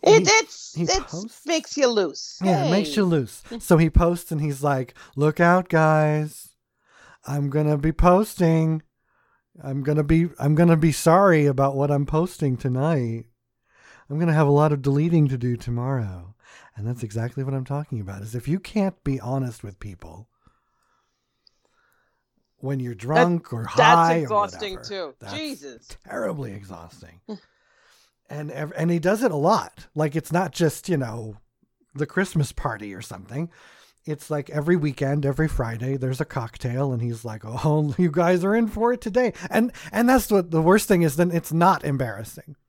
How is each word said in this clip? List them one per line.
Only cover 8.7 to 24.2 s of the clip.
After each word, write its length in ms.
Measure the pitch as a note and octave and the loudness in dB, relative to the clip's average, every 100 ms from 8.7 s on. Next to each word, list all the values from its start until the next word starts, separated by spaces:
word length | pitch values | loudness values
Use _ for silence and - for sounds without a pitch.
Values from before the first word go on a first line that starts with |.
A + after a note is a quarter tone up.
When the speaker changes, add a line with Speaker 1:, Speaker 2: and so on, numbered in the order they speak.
| D#3+ _ _ _ _ _ _ _ _ | -2 _ _ _ _ _ _ _ _
Speaker 1:
I'm 200 | C#3 C3+ | -8 -6
gonna 220 | C#3 D3+ | -2 0
be, 240 | D3 E3 E3+ - | 2 2 2 0
I'm 160 | C#3+ | 0
gonna 220 | D3+ E3+ E3 | 4 6 6
be 160 | D#3+ | 4
sorry 540 | - E3+ E3+ G3+ D#3+ C#3+ | 4 4 6 6 6 4
about 280 | C3 C#3 | 2 0
what 160 | C3+ C#3+ | 2 0
I'm 140 | C#3+ | 0
posting 540 | C#3 D#3 F3+ - D3 B2 | 0 -2 -2 -2 -2 -2
tonight. 680 | C3+ B2+ D3+ D#3+ A#2 A2+ A#2 _ _ _ _ _ _ - _ | -2 -2 0 0 -2 -6 -12 _ _ _ _ _ _ -20 _
I'm 80 | D3 | -2
gonna 160 | E3+ | 2
have 120 | D3+ D3 | 4 4
a 40 | |
lot 220 | C#3+ D3+ | 6 4
of 100 | D3 | 2
deleting 460 | C3+ C#3 E3 E3+ D3 | 0 0 4 4 4
to 100 | C3 | 2
do 180 | B2 A#2+ | -2 -4
tomorrow." 800 | - A#2+ B2+ C3+ G#2 F2+ F2 G#2+ _ - - - | -4 -4 -2 -4 -4 -8 -16 -20 _ -20 -20 -10
And 100 | G#2+ | -8
that's 160 | B2 | -6
exactly 380 | A2+ G#2+ A#2+ C#3+ | -8 -6 -6 -6
what 100 | C3+ | -6
I'm 100 | C3+ | -6
talking 360 | C3 C#3 D3+ A#2+ | -6 -8 -6 -8
about, 200 | F#2+ G2 | -8 -12
is 120 | G#2+ | -10
if 120 | A#2+ C3+ | -10 -4
you 100 | F#3 | -6
can't 420 | - A3 G3 - | -4 -2 -2 -4
be 140 | C#3+ C3+ | -6 -6
honest 420 | B2 C3+ B2+ A2 | -4 -6 -6 -10
with 140 | G#2 F#2+ | -16 -14
people 480 | G#2 F#2 E2 E2 A2 _ _ _ _ _ _ _ _ _ _ _ _ _ _ _ _ _ _ _ _ _ _ _ | -16 -16 -18 -20 -20 _ _ _ _ _ _ _ _ _ _ _ _ _ _ _ _ _ _ _ _ _ _ _
when 220 | C3+ C#3 | -8 -6
you're 140 | B2 | -6
Speaker 2:
That, 40 | A2 | -10
Speaker 1:
drunk 520 | A#2 D#3+ E3+ E3+ - | -2 2 2 0 -4
or 120 | A#2 | -10
Speaker 2:
that's 100 | A2+ - | -4 2
Speaker 1:
high 380 | A3+ E3+ E3 | 6 6 4
or 40 | E3 | 2